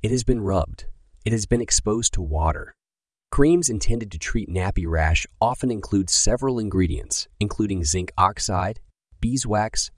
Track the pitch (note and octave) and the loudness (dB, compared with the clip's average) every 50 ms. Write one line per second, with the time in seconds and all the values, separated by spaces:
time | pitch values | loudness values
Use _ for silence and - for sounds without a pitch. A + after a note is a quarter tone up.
0 | - A2 A#2+ B2+ A#2+ - B2 A#2+ G#2 F#2+ F#2+ F#2+ - - - - - - - - | -2 -2 0 0 2 2 2 2 0 0 0 0 0 -2 -6 -10 -10 -10 -12 -12
1 | - _ - - - G#2+ A#2 A2+ G2+ - - A#2+ A#2+ - - - - - G#2+ A2+ | -16 _ -20 -8 -4 -2 0 0 0 0 0 0 2 0 0 0 2 0 0 0
2 | A#2+ - - - F2+ D2 D2+ D2+ D#2 D#2+ D#2 D2+ - - - _ _ _ _ _ | 0 0 0 0 0 0 0 0 0 0 0 -2 -6 -12 -16 _ _ _ _ _
3 | _ _ _ _ _ _ - - C#3+ D3+ E3+ F3 E3+ C3+ A#2+ G#2+ - - A2+ A#2 | _ _ _ _ _ _ 2 4 6 6 6 4 4 0 -2 2 2 2 2 2
4 | A2+ G#2 F2+ D#2+ - - - A#2 G#2+ - F2 F#2 F#2 F#2+ G2 - F2+ D#2+ D#2+ D#2+ | 0 -6 -8 -10 -6 -4 -2 -2 -2 -2 -2 -2 -2 -2 -2 -4 -4 -2 0 2
5 | D#2 D#2+ D#2+ - - - _ _ - A#2 B2+ - - B2+ A#2+ G#2+ F#2+ - G#2 G2+ | 2 2 2 2 0 -4 _ _ -6 -6 -4 -2 -2 -2 -2 -4 -4 -2 0 0
6 | F#2+ F2+ - - - - B2+ B2 C3+ C3+ B2+ A#2+ A2 G#2 F#2 F#2+ F#2 E2+ D2+ - | 0 0 0 2 2 2 2 2 0 -2 -2 -2 -2 0 0 2 2 2 0 -4
7 | - - - - - - - - G#2 G#2 - - A2 G2+ G2 F#2 E2+ D#2 - F#2 | -6 -6 -6 -8 -8 -8 -6 -4 -4 -2 -2 -2 -2 -2 -2 -2 -2 -2 -2 -2
8 | F2+ F2+ - - F2+ F#2+ G#2 - - - G2+ F#2 F#2+ F#2 A2+ - - - _ _ | -4 -4 -2 0 0 0 0 -2 -4 -2 -2 0 -2 -2 -4 -8 -12 -18 _ _
9 | _ _ - - - A#2 B2 C3+ B2 B2 G#2 G#2+ G#2+ A2 - - - - - | _ _ -8 -4 -2 0 0 0 0 0 0 0 0 0 -2 -4 -4 -6 -8